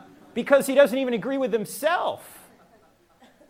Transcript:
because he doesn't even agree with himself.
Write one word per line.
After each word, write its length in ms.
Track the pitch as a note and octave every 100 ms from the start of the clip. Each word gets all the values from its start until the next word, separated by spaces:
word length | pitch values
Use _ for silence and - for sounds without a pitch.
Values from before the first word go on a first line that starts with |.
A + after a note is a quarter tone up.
| - - -
because 360 | A#3+ - C#4 G#3+
he 60 | C4+
doesn't 200 | C#4+ C4
even 160 | B3+
agree 240 | A#3 A#3+ C4+
with 160 | B3+
himself. 920 | A3+ G3+ - D4+ F#4 - - - - - - _ - _ _ _ _ - _